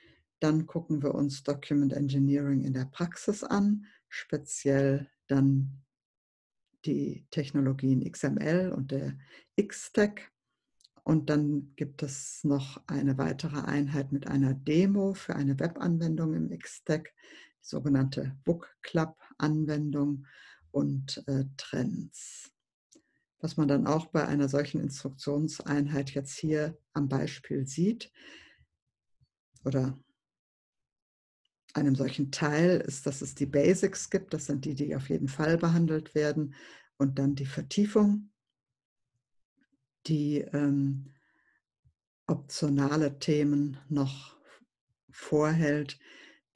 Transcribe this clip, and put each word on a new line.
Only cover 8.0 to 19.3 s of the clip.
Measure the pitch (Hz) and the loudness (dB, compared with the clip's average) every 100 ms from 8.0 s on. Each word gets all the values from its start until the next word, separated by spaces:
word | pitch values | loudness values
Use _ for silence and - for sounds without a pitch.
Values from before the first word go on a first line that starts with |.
X | - - | 0 -2
M | 139 139 | -2 0
L | 147 180 185 | 2 2 0
und | - 135 | -2 -4
der | 135 139 135 - - _ - | -4 -4 -8 -16 -20 _ -2
X-Tag. | 202 - - - 208 208 - _ _ _ _ _ _ _ | -2 -6 -2 2 2 0 -16 _ _ _ _ _ _ _
Und | - 156 139 | 0 2 2
dann | 151 147 147 143 - | 2 2 0 -4 -8
gibt | 143 - | -10 -6
es | 139 - - - | -8 -8 -12 -4
noch | 147 143 135 - - | 0 0 -2 -10 -6
eine | 143 139 135 | 0 2 2
weitere | 160 139 165 143 | 0 -2 -4 -4
Einheit | - 147 139 143 139 | -2 0 0 -2 -2
mit | 139 - | -2 0
einer | 139 135 | 2 2
Demo | 139 151 156 196 196 196 | 2 2 4 4 4 0
für | 190 - 156 | -2 -4 0
eine | 139 139 | 0 2
Webanwendung | 165 - 175 165 165 160 160 | -2 -2 0 2 0 0 0
im | 160 160 | 0 -2
X-Tag, | - - - - 160 - _ - - - _ | -6 -12 -8 -2 -2 -4 _ -20 -20 -20 _
die | - | -10
sogenannte | - 139 135 135 139 139 139 | -4 2 2 2 -2 -6 -2
Book | - 170 - _ | -2 -2 -6 _
Club-Anwendung | - 165 160 - - | -4 0 0 -4 -20